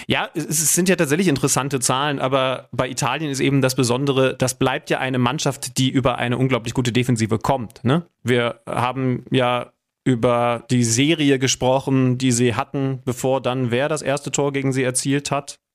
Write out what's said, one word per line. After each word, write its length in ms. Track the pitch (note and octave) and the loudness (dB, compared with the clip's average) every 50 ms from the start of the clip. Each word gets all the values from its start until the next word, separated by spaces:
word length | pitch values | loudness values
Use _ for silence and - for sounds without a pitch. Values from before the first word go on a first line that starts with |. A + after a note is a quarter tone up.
| - | -4
Ja, 240 | - B2+ C#3 F#3+ - - | -2 -2 -2 -2 -4 -4
es, 140 | E3+ - | -6 -4
es 260 | A3+ E3 D#3 D#3+ C#3 - | -2 -2 -2 0 0 0
sind 160 | F3 F3+ F#3 | 2 2 2
ja 80 | F#3 | 2
tatsächlich 320 | E3+ F3 C3+ C#3+ E3+ G3 F3+ | 2 2 2 0 2 2 2
interessante 520 | C#3+ B2+ - C#3+ - - - C#3+ C#3+ C3+ | 2 2 0 0 0 0 -2 -2 -2 -2
Zahlen, 380 | - - C3 C3 C#3+ D3+ C#3+ C3+ | 0 0 0 0 0 -2 -2 -2
aber 520 | - C3 C3+ C3+ C3 C3 C3 B2+ - _ - | -2 0 0 0 0 0 -2 -4 -8 _ -4
bei 160 | B2 C3 B2+ | -4 -4 -4
Italien 420 | C3 - D3+ B2 B2+ D3+ D#3+ D3 | -4 -4 -2 -2 -2 -2 -4 -4
ist 100 | C#3 C3 | -4 -2
eben 200 | C#3 C#3 C#3 C#3 | 0 2 2 4
das 140 | C3 C3 B2+ | 2 2 2
Besondere, 640 | - C3 A2+ A#2+ B2+ C#3+ C#3 C3+ C3 C3 B2+ B2+ - | 2 2 2 2 0 0 0 2 2 2 2 0 0
das 160 | C3+ B2+ - | -2 -2 0
bleibt 340 | - C#3 C3 C3 D#3 - - | 0 0 0 0 -2 -2 -2
ja 120 | E3 C#3 | -2 -2
eine 180 | C3 C3 C3 B2 | -2 -2 0 0
Mannschaft, 580 | B2 B2 C3 D#3+ - D3 C3 - - - B2 | 0 0 0 0 -2 -4 -4 -4 -8 -8 -2
die 140 | - C3 C3 | 0 0 0
über 260 | - C#3 A#2+ C3 B2 | 2 2 2 2 0
eine 220 | A#2+ B2 A#2+ B2 B2 | 0 -2 -2 0 0
unglaublich 340 | C3+ C3 C3 A#2 A2 - - | 0 0 0 0 -2 -2 -2
gute 200 | - B2 B2 G#2 | -2 -2 0 0
Defensive 460 | B2 B2 B2+ B2+ G#2+ A2+ G2 A2+ A2 | 0 2 2 0 0 0 0 0 0
kommt, 460 | - - C#3 C3+ A2+ G2 - - - | 0 0 0 0 -2 -8 -10 -6 -2
ne? 220 | A2+ C#3 E3+ E3+ - _ _ - | 0 0 0 -2 -4 _ _ -2
Wir 380 | A#2 B2 A#2+ A#2+ A#2+ - - _ | 0 0 2 0 0 -4 -6 _
haben 600 | - - - B2 B2+ B2+ C3 C3 B2+ B2 B2+ B2+ - | -8 -4 -2 -2 -2 -2 -2 -2 -2 -2 -2 -4 -2
ja 400 | - C3 B2 B2 B2 A#2+ B2 - _ _ _ _ _ _ - | 0 0 2 2 0 -2 -4 -8 _ _ _ _ _ _ 0
über 580 | C3+ C3 A2+ A2+ B2 A#2+ A#2+ A#2+ A#2+ A#2+ A2+ - - | 0 2 2 2 2 2 2 2 2 0 -2 -2 0
die 140 | B2+ B2 A#2+ | 0 2 2
Serie 560 | A#2 A2+ A#2+ C#3+ D3+ E3+ D#3 D3+ C#3 C#3 C3 | 2 2 2 2 2 2 2 4 2 2 2
gesprochen, 760 | C3+ B2+ - - C3 B2+ C3 C3+ C3 C#3+ C3+ C3 C3 B2+ B2+ | 2 0 0 0 2 2 2 2 2 0 2 2 2 2 2
die 140 | B2 C3 C3 | 2 2 2
sie 240 | A#2+ A2+ B2 A#2+ A2 | 2 4 2 2 2
hatten, 460 | B2+ C#3 - - C#3+ C3+ C3+ C3+ B2+ - | 0 -4 -4 -4 -4 -4 -4 -4 -4 -4
bevor 380 | C3 B2 - - C3 C3 C3+ A#2 | -6 -4 -2 0 0 0 0 0
dann 300 | A#2+ B2+ C3 B2+ A#2+ A#2 | -2 -2 -2 -2 0 0
wer 160 | B2 C#3 D3+ | 0 0 0
das 140 | D#3+ C#3+ C#3 | -2 -4 -2
erste 280 | C#3 C3+ D3 - D3 | -2 -4 -4 -4 -4
Tor 220 | C3+ - C#3 C#3+ C#3 | -2 -2 -2 0 -2
gegen 200 | C#3 C3+ C3+ B2+ | -2 -2 -2 0
sie 120 | C3 C3 | 0 0
erzielt 480 | B2 B2 - - C#3+ C3+ C#3+ C#3+ - C#3+ | -2 -2 -2 -2 0 -2 -2 -2 -2 -4
hat? 260 | C#3+ C#3+ - - - _ _ _ | -4 -6 -8 -14 -20 _ _ _